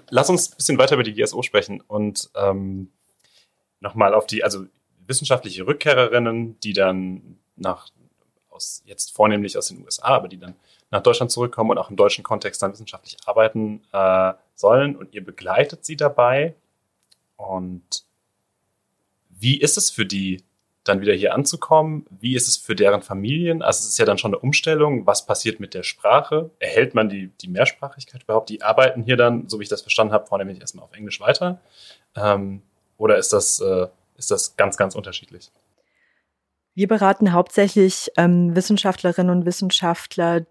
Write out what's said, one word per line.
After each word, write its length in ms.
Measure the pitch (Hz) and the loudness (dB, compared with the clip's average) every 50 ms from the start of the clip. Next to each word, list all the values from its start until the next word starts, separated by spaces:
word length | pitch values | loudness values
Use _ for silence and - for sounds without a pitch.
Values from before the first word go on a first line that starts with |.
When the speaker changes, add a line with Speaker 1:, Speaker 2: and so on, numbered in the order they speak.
| _ - | _ 0
Speaker 1:
lass 220 | - 123 123 - | 2 2 4 4
uns 200 | 180 175 - - | 2 0 0 -4
ein 60 | - | -6
bisschen 220 | - - - 139 117 | -6 -2 -2 4 4
weiter 160 | 131 135 151 | 4 4 4
über 80 | 127 120 | 2 0
die 100 | 110 104 | -2 -2
G 80 | 107 | -2
S 140 | 117 107 - | -2 -2 -2
O 80 | 117 123 | -6 -8
sprechen 400 | - - 104 92 - 98 - _ | 0 0 0 0 0 -10 -14 _
und, 440 | - 104 104 104 104 95 - - - - | -8 -4 -4 -4 -2 -4 -6 -10 -10 -6
ähm, 540 | - 101 98 95 98 98 95 95 95 92 92 _ _ _ _ _ _ _ _ _ _ _ _ _ _ _ _ _ _ | -2 0 0 0 -2 -4 -8 -8 -10 -12 -14 _ _ _ _ _ _ _ _ _ _ _ _ _ _ _ _ _ _
nochmal 340 | 98 101 101 110 104 98 104 | -12 -8 0 2 4 6 6
auf 120 | 110 - | 4 2
die, 160 | - 107 107 - | 0 -6 -2 -2
also 220 | 107 101 98 95 - _ _ _ _ _ _ _ | -2 -4 -4 -12 -16 _ _ _ _ _ _ _
wissenschaftliche 600 | - 131 - 147 - 131 120 - 101 90 92 92 | -6 -6 -4 0 0 -2 -2 -2 -8 -12 -10 -4
Rückkehrerinnen, 920 | 113 151 147 - 151 139 127 123 113 117 120 117 117 113 117 117 113 113 - | -4 -4 -2 2 2 4 4 4 4 2 2 0 0 -2 -4 -6 -8 -10 -12
die 120 | - 107 95 | -10 -6 0
dann 640 | 101 95 92 92 92 92 92 92 92 - - 90 _ _ _ _ | 2 2 2 2 -2 -4 -8 -10 -12 -16 -20 -20 _ _ _ _
nach, 340 | 82 90 95 90 - - - _ _ _ _ _ _ _ _ _ _ _ _ | -10 -6 -6 -6 -8 -10 -20 _ _ _ _ _ _ _ _ _ _ _ _
aus, 340 | _ - - - - - _ | _ -16 -14 -14 -14 -16 _
jetzt 280 | 98 98 - - - - | _ -12 -12 -12 -10 0
vornehmlich 440 | - 107 107 107 104 101 95 - 101 | 2 2 2 2 0 -2 -4 -6 -6
aus 100 | - - | -8 -8
den 140 | 92 92 - | -10 -12 -14
U 40 | |
S 140 | - - - | -12 -12 -6
A, 140 | - - 135 | 0 0 0
aber 120 | 117 98 90 | 0 0 -4
die 100 | 95 90 | -16 -16
dann 160 | 90 90 - _ _ _ _ _ _ - | -20 -20 -20 _ _ _ _ _ _ -6
nach 120 | - 98 - | -4 0 2
Deutschland 280 | 123 117 - 127 117 | 4 2 2 0 -4
zurückkommen 420 | - 123 123 120 - - 113 110 110 | -2 -4 -4 -6 -2 -4 0 0 0
und 40 | |
auch 140 | 113 110 - | -2 -2 -6
im 60 | 101 | 2
deutschen 280 | 92 101 104 - - - | 4 4 4 4 0 -6
Kontext 380 | - 113 101 - 101 - - 101 | -6 -6 -4 -6 -8 -8 -6 -6
dann 100 | 98 98 | -6 -8
wissenschaftlich 460 | 104 110 - - - _ - - - - | -8 -20 -20 -20 -20 _ -20 -20 -14 -6
arbeiten, 560 | 107 104 110 110 110 110 113 110 107 107 104 _ _ - | -2 2 4 2 2 2 -2 -6 -6 -6 -10 _ _ -4
äh, 400 | 98 95 95 92 95 95 95 95 _ _ _ _ | 0 2 2 4 4 2 0 -2 _ _ _ _
sollen 420 | - - 101 117 127 139 143 143 | 2 4 4 6 6 2 0 -4
und 160 | - 95 - - | -10 -14 -16 -16
ihr 100 | 104 92 | -16 -16
begleitet 640 | 95 92 - 90 90 95 117 147 143 170 - - | -16 -18 -14 -8 -4 0 0 0 0 -2 -14 -14
sie 120 | - 160 | -12 -6
dabei. 580 | 147 151 143 147 - 123 123 131 139 151 165 160 _ _ _ _ _ _ _ _ _ _ _ _ _ _ _ _ - | -2 -2 -2 2 2 2 2 4 0 -2 -4 -6 _ _ _ _ _ _ _ _ _ _ _ _ _ _ _ _ -16
Und 640 | 101 95 95 92 92 90 90 87 _ - - - _ _ _ _ _ _ _ _ _ _ _ _ _ _ _ _ _ _ _ _ _ _ _ _ _ _ | -12 -8 -8 -8 -8 -10 -12 -14 _ -12 -14 -14 _ _ _ _ _ _ _ _ _ _ _ _ _ _ _ _ _ _ _ _ _ _ _ _ _ _
wie 320 | _ 92 104 127 143 139 | _ -4 0 0 0 2
ist 160 | 143 - - | 2 0 0
es 140 | 208 - - | 0 -2 -4
für 140 | - - 107 | -2 -4 -4
die, 380 | 95 104 98 95 95 92 92 _ _ _ _ _ _ _ _ - | -4 -2 -4 -4 -4 -6 -8 _ _ _ _ _ _ _ _ -2
dann 180 | 101 98 95 | 0 0 0
wieder 140 | 101 104 98 | 2 0 0
hier 200 | 87 101 92 - | 2 2 0 0
anzukommen? 680 | 135 143 - - 151 - - 160 156 156 156 156 147 - _ | 0 -2 -4 -4 -6 -2 2 2 2 2 2 -4 -8 -10 _
Wie 240 | 95 - - 123 127 | -18 -8 -4 -2 -2
ist 140 | 123 120 - | -2 0 -2
es 80 | - | -2
für 180 | - - - 110 | -4 -4 -6 0
deren 260 | 95 104 98 101 98 | 2 4 4 4 2
Familien? 600 | - - 98 98 98 117 143 165 175 170 165 160 - | -2 -6 -8 -6 -4 -4 -4 -2 -2 -2 -2 -2 0
Also 220 | - - - - | -2 -2 -2 -2
es 60 | 110 | -4
ist 80 | - - | 0 0
ja 60 | 220 | 2
dann 140 | 208 202 185 | 2 2 0
schon 140 | - 107 98 | -2 -4 -4
eine 80 | - | -2
Umstellung. 680 | - 135 143 - - 160 156 151 151 151 143 117 95 | -2 -2 -2 0 0 0 2 2 2 2 0 0 2
Was 180 | 98 101 - - | 2 0 0 0
passiert 360 | - 104 - - 110 107 - | -4 -4 -2 -2 -4 -4 -6
mit 120 | 98 92 - | -10 -12 -12
der 120 | 92 - | -10 -10
Sprache? 680 | - - _ - - 120 143 - - 156 156 165 160 _ - | -10 -10 _ 0 4 4 4 2 2 -2 -4 -4 -4 _ -10
Erhält 380 | - - - 110 135 127 - | -8 -2 2 0 0 2 2
man 120 | 113 110 101 | 0 0 0
die, 200 | 98 98 95 92 _ _ | -2 -8 -12 -14 _ _
die 60 | - | -14
Mehrsprachigkeit 800 | 92 90 98 - 139 - - 143 139 - 139 - _ - 127 _ | -8 -2 0 0 0 0 -6 -14 -14 -14 -16 -20 _ -20 -18 _
überhaupt? 240 | - 110 110 - - | 0 0 0 0 -2
Die 140 | 107 - - | -12 -6 -2
arbeiten 420 | 107 113 143 131 127 - 120 110 | 0 4 4 4 4 2 -2 -2
hier 120 | 120 127 | -2 2
dann, 320 | 120 120 120 120 113 - - | 4 4 2 2 0 -6 -8
so 120 | 107 104 | -10 -10
wie 20 | 101 | -6
ich 60 | - | -6
das 140 | 107 - - | -8 -8 -4
verstanden 320 | - - 113 110 104 107 | -4 0 0 0 2 2
habe, 120 | 107 - | -2 -2
vornehmlich 340 | - 101 98 95 98 95 92 | 0 -6 -6 -4 -6 -10 -14
erstmal 240 | - - - 95 - | -14 -18 -18 -18 -20
auf 80 | _ - | _ -20
Englisch 260 | 107 104 101 - - | -16 -14 -14 -12 -6
weiter. 400 | 101 113 147 - 175 180 185 180 _ _ _ _ - - - _ _ _ - | 0 0 0 2 0 -4 -6 -8 _ _ _ _ -20 -20 -20 _ _ _ -10
Ähm, 460 | - 104 104 101 101 98 98 98 98 _ _ _ _ _ _ _ | -4 0 0 0 0 -2 -6 -10 -14 _ _ _ _ _ _ _
oder 220 | - 107 107 104 98 | -2 2 4 4 4
ist 140 | - - 107 | 2 2 0
das, 280 | 101 95 - - - | 0 0 0 -2 -2
äh, 260 | 98 95 95 92 90 90 _ _ _ _ _ | -2 0 0 0 -2 -4 _ _ _ _ _
ist 160 | - - - 104 | -12 -6 -4 -2
das 240 | 92 - - - | -2 -4 -6 -2
ganz, 200 | - 101 98 - | -2 -2 0 0
ganz 200 | - 101 95 - | -2 -2 -2 -2
unterschiedlich? 560 | - 95 95 90 - - _ 87 90 - _ _ _ _ _ _ _ _ _ _ _ _ _ _ _ _ _ _ _ _ _ _ _ _ _ - | -8 -12 -12 -14 -16 -16 _ -20 -20 -20 _ _ _ _ _ _ _ _ _ _ _ _ _ _ _ _ _ _ _ _ _ _ _ _ _ -4
Speaker 2:
Wir 140 | 185 202 196 | -2 0 2
beraten 440 | 226 208 202 190 196 - 214 190 175 | 2 4 4 4 4 4 4 4 4
hauptsächlich, 800 | 175 180 - - 202 202 196 - 208 190 185 - - - - - | 4 2 2 2 2 2 4 4 4 4 4 4 -2 -8 -4 0
ähm, 400 | - 175 175 175 175 175 170 165 | 4 4 6 6 4 4 2 2
Wissenschaftlerinnen 760 | 185 180 - 208 202 - 196 185 - - 180 175 - 180 180 | 0 2 2 0 2 2 0 -2 0 -2 -2 0 2 0 2
und 160 | 180 180 170 | 2 2 0
Wissenschaftler 960 | 180 180 - 202 180 - - 190 170 170 - - - - 190 170 170 170 170 165 _ | -2 -2 -2 -4 -2 -2 0 0 0 -2 -2 -6 -10 -4 0 0 2 2 0 -2 _